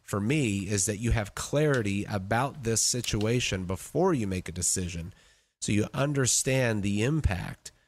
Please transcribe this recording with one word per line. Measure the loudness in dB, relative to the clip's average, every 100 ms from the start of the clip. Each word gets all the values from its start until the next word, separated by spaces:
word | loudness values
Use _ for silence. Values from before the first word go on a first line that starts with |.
for | -6 -2
me | 2 2 2 0
is | 0 0 0
that | 0
you | 2
have | 2 0 -6
clarity | -2 2 2 2 2 0 -2
about | -4 0 0 0 -4
this | -2 0
situation | 2 0 -2 0 2 2 0 -2 -2
before | -4 -4 0 2
you | 2 0
make | -2 -4
a |
decision, | -4 -2 0 -2 -6 -10 -14 -20 _ _ _
so | 0
you | 0 0
understand | -2 0 2 2 2 2 2 2 0
the | 0 0
impact | 2 2 2 0 -4 -10 -14 -20